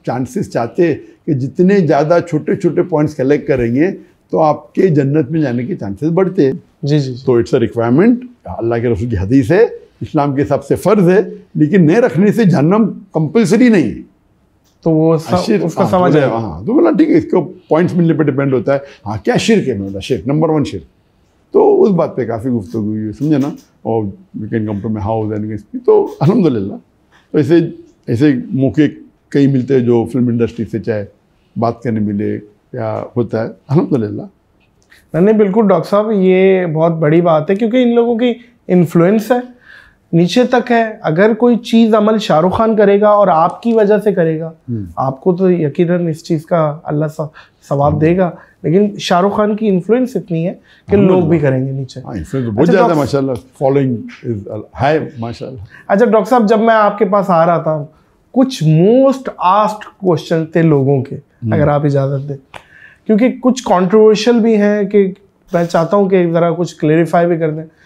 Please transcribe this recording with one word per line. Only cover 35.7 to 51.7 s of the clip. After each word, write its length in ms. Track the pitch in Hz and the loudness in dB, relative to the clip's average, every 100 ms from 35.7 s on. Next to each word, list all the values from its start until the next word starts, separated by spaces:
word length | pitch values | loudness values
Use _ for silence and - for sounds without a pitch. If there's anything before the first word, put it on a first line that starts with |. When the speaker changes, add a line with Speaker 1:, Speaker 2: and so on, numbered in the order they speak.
| 170 160 | 0 0
Speaker 2:
साहब, 220 | 202 214 | -2 0
ये 560 | 202 185 185 190 190 175 | 0 2 4 4 2 0
बहुत 260 | 156 170 | 0 0
बड़ी 280 | 160 151 165 | 0 2 2
बात 260 | 170 156 151 | 4 0 0
है, 60 | 196 | -2
क्योंकि 260 | 226 254 | 0 0
इन 100 | 240 | 2
लोगों 240 | 233 233 226 | 2 0 0
की 200 | 247 233 - _ - | -2 -4 -12 _ 0
influence 640 | 180 165 170 170 220 214 | 2 2 2 2 2 0
है, 220 | 247 247 - _ - - _ - | -2 -4 -18 _ -20 -20 _ -2
नीचे 300 | 170 175 247 | 0 2 2
तक 200 | 247 254 - | 2 0 2
है। 300 | 233 220 214 | 0 0 -4
अगर 300 | 165 160 220 | -4 2 2
कोई 220 | 220 240 233 | 4 2 0
चीज़ 400 | - 226 226 220 | 2 2 4 4
अमल 220 | 208 220 | 2 0
शाहरुख 400 | - 156 180 185 | 0 2 2 0
खान 180 | 226 214 | 0 2
करेगा 380 | 202 202 208 | 4 4 4
और 140 | 208 190 | 4 4
आपकी 440 | 160 165 - 233 | 2 0 -2 -2
वजह 260 | 220 208 208 | 2 2 2
से 140 | 208 | 0
करेगा, 400 | 180 160 156 165 165 - | 0 -2 -2 -8 -14 -10
Speaker 1:
हम्म। 200 | 113 92 82 | -10 -8 -6
Speaker 2:
आपको 340 | 131 131 190 | -6 -2 -2
तो 180 | 175 190 | 0 0
यकीनन 580 | 170 147 143 170 175 170 | 2 -2 -2 0 0 -2
इस 160 | 156 | -6
चीज़ 200 | - 160 | -4 -6
का 380 | - 170 151 156 - | -2 0 0 -4 -6
अल्लाह 220 | 151 156 | -4 -4
स-, 220 | 151 151 - - _ - | -6 -10 -12 -20 _ -6
सवाब 240 | 143 143 | -2 0
Speaker 1:
हम्म। 80 | 151 | 2
Speaker 2:
देगा, 380 | 156 180 175 - - _ | 0 2 -2 -4 -20 _
लेकिन 340 | 147 180 208 202 | -2 0 0 -2
शाहरुख 380 | - 175 196 202 | -2 0 0 0
खान 180 | 208 | -2
की 120 | 214 220 | -2 0
influence 500 | 185 175 247 254 185 | -2 0 0 0 -6
इतनी 280 | - 165 | -6 -4
है 160 | 175 - _ _ - | -4 -8 _ _ -2
कि 60 | 202 | 2
लोग 100 | 185 | 4
भी 80 | |
Speaker 1:
अल्हम्दुलिल्लाह। 360 | 185 160 165 143 | 2 2 2 2
Speaker 2:
करेंगे 220 | 131 135 | 0 -2